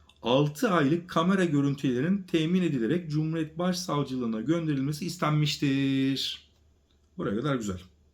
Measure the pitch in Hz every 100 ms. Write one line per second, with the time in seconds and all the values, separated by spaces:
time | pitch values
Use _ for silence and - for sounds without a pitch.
0 | _ _ 113 131 147 147 240 175 139 170
1 | - 170 175 196 175 147 143 139 139 123
2 | 156 202 185 165 160 185 170 135 110 175
3 | 165 151 156 165 156 165 180 180 - 151
4 | 139 127 120 110 120 170 160 139 135 151
5 | 175 - 151 151 151 - 143 135 139 135
6 | 135 135 - - - _ _ _ _ _
7 | _ - 139 101 147 131 104 90 - _
8 | _